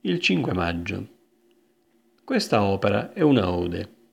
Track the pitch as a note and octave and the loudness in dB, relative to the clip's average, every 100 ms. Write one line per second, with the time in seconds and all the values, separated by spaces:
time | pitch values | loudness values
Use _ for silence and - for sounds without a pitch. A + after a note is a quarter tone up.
0 | - F2 - F#2 C#3 F#2 E2+ E2+ F2 F#2+ | -2 -2 0 0 0 -2 -2 -4 -6 -8
1 | G2+ _ _ _ _ _ _ _ _ _ | -10 _ _ _ _ _ _ _ _ _
2 | _ _ - C4 - A2+ G2+ G2 G#2 G#2 | _ _ -4 -2 2 2 2 2 0 0
3 | - - D#3 C3 F#2 F2+ F2 F2 G2 - | -4 0 4 4 2 0 -2 -6 -10 -14
4 | _ | _